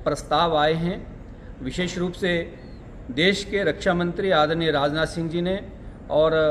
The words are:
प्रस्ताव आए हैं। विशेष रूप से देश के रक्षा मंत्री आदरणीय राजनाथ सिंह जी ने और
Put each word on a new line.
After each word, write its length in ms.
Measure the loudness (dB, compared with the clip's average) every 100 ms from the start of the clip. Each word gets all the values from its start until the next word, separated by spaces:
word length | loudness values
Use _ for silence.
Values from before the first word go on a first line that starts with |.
प्रस्ताव 540 | -2 -2 0 2 4 4
आए 160 | 4
हैं। 500 | 2 0 -4 -8 -14 -16 -16 -16 -10
विशेष 360 | -8 -2 -4 -2
रूप 140 | -4
से 420 | -2 0 0 -2 -10 -16 -16 -16 -16 -8
देश 320 | 2 2 2
के 200 | 0 0
रक्षा 300 | 0 0 2
मंत्री 380 | 2 0 0 2
आदरणीय 400 | 4 4 4 2
राजनाथ 340 | 2 2 2 -2
सिंह 240 | -2 -2
जी 120 | -2
ने 300 | 0 -2 -6 -14 -14 -14 -2
और 220 | 4 4 4 2